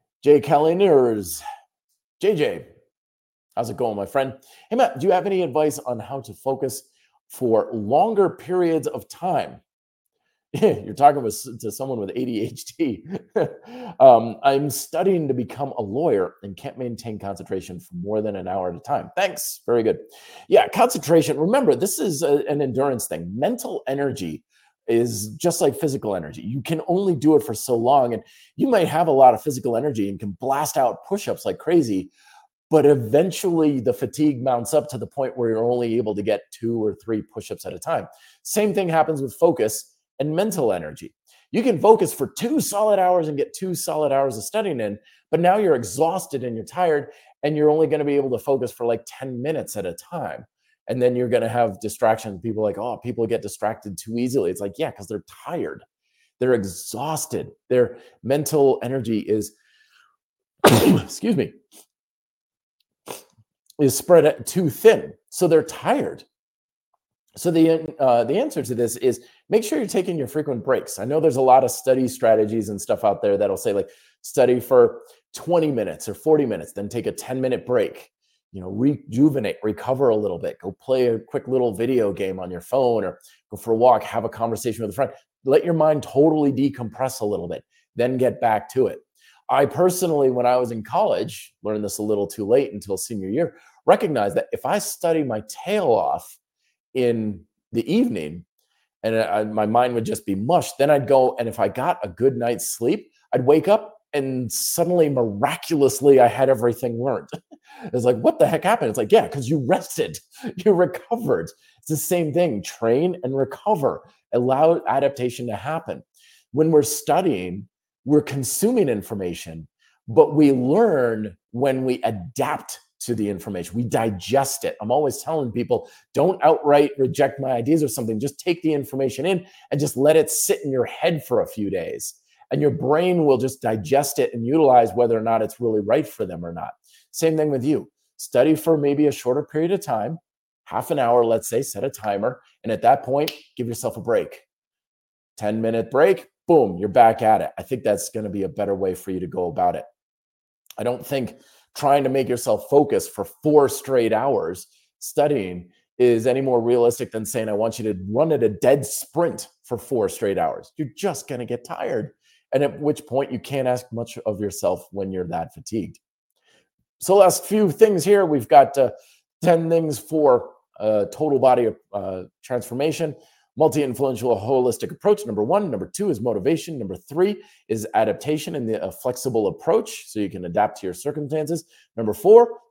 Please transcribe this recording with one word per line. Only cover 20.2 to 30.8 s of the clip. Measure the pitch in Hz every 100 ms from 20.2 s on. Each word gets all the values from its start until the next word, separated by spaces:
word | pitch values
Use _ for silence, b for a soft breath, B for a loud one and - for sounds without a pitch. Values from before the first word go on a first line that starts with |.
| B B B
Yeah, | - 202
concentration. | - 254 180 139 165 160 139
Remember, | 165 269 214 123
this | 190 -
is | 233 143
a, | 156 143 -
an | 147
endurance | 143 123 139 123 -
thing. | 85 85 107
Mental | 160 240 247 175 -
energy | 139 139 110 85 73 _ _ _ _ -
is | 117 120 110 107 156
just | 175 165
like | 139 -
physical | 156 135 107 92
energy. | 76 -
You | 101 135
can | - 160 -
only | 175 196 151
do | 147 151
it |
for | 151
so | 107 - 120
long, | 120 143 123
and | 110 b b b -
you | 269
might | 226 160
have | 151 165
a |
lot | 135 131
of | 110
physical | 151 123 123 113
energy | 147 110 101
and | 95
can | 104 90
blast | 123 139 151
out | 147